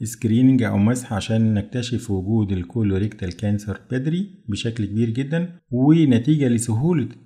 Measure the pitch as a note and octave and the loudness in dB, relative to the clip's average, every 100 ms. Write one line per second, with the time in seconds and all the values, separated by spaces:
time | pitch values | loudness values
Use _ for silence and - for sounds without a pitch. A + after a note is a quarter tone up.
0 | A2 - A2+ A2+ C3 C3 G#2+ G2+ G#2 B2+ | -12 -6 0 4 6 4 2 2 2 2
1 | - G#2 F#2 A2 A2 G#2+ G2 B2 A#2 A2+ | -4 -8 -2 0 2 0 -2 -6 -4 -6
2 | - F#2+ F#2 A2+ G2+ F#2+ F2 A#2 G#2 F#2+ | -4 -4 0 0 0 -2 -4 -2 0 0
3 | G#2+ - F#2 E2+ G#2 G#2 G#2 F#2+ - B2+ | -2 -6 -10 -6 -2 -2 -4 -10 -6 -6
4 | C#3 E3+ G3+ - - G2+ A#2 A2+ G2+ G#2 | -2 -4 -4 -10 -8 -6 -6 -4 -4 -2
5 | A#2 A2+ C#3 E3 F3 - _ B2 C#3 E3 | -2 -2 -4 -4 -4 -10 _ 0 4 6
6 | D3+ A#2 C3 D#3 C3+ A#2 A2+ A2 D#3 E3+ | 6 4 2 2 2 0 0 -2 0 0
7 | A2 - | -2 -8